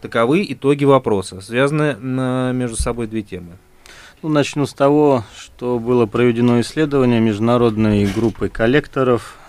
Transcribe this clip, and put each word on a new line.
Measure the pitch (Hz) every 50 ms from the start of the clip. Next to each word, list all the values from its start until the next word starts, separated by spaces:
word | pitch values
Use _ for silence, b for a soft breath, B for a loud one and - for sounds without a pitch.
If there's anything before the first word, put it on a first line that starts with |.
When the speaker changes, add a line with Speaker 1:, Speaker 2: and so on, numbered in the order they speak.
Speaker 1:
Таковы | - 110 - 117 113 120 147 185 208 -
итоги | 131 - - 135 147 143 143
вопроса. | 139 139 131 127 120 107 95 95 - 95 92
Связаны, | 98 107 113 123 135 139 151 151 151 151 131 98
м, | 123 131 127 131 131 127 127 127 127 127 127
между | 127 123 117 113
собой | 107 - 127 117 120 117
две | 107 110 110
темы. | 104 - 95 90 87 85 87 - _ _ B B B B B B B B B B
Speaker 2:
Ну, | - 160
начну | 151 147 135 - - 147 139
с | 120
того, | - - 139 139 147 151 151 147 135 120 101 B B
что | B - - - - 123 123 123 120
было | 113 120 127 123 117
проведено | 107 113 120 123 123 117 117 120 123 120 120
исследование | 110 - - 151 156 147 139 135 127 123 120 113
международной | 113 113 104 101 110 117 123 123 120 117 107 107 110 107 107 104 101
группой | 98 95 110 113 113 98 - 104 95
коллекторов. | - - 117 117 131 147 - - - 143 131 127 123 107 - - B B B